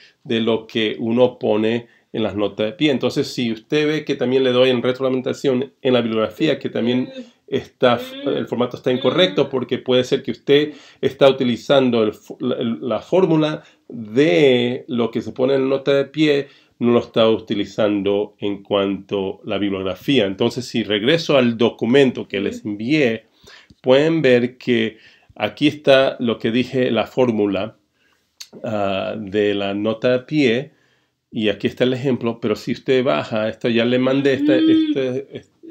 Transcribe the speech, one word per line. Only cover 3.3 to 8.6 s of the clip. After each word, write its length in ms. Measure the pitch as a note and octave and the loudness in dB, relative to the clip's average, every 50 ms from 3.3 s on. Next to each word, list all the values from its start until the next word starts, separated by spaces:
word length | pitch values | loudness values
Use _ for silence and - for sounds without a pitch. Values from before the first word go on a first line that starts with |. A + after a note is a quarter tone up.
| - - B2 A#2 | -4 -4 -4 -4
usted 360 | A2 A2+ - - D3+ D3+ D3+ D3 | -4 -6 -6 -4 -2 0 0 0
ve 180 | D#3 D3+ D3+ | -2 -4 -4
que 80 | - C#3 | -4 -4
también 280 | - B2+ B2 C3 C3 C3 | -2 -2 0 2 2 2
le 80 | B2+ | 2
doy 180 | B2 B2 B2+ C3 | 4 4 4 4
en 140 | B2+ A#2+ A#2+ | 4 2 0
retroalimentación 880 | B2 B2+ - C3+ C3 C3 C3 B2+ C3 B2 - - C#3 B2+ B2 - - _ _ | -2 -2 0 -2 -2 -2 -2 -2 -4 -6 -2 -2 0 0 0 -2 -6 _ _
en 120 | - C3 B2 | 0 2 2
la 80 | A#2+ | 2
bibliografía, 580 | A#2 A2+ A2 A2 G#2+ G#2+ - - D#3 D#3 C3+ - | 2 0 0 0 -2 -2 -2 -2 -2 0 -2 -2
que 100 | - B2+ | -4 -8
también 400 | - A2+ A2+ A#2+ B2 B2+ C3 - - - - - _ _ _ - | -6 -2 -2 0 0 0 -2 -4 -8 -16 -18 -18 _ _ _ -6
está, 520 | C#3+ B2 - - _ - C3 B2 A#2+ - - - - C4+ C#4+ | -6 -6 -6 -6 _ 0 2 2 2 2 -2 -10 -14 -8 -6
el 220 | - C#3+ C#3+ A2+ - | -4 -4 -4 -4 -6
formato 300 | B2+ A2+ | -4 -4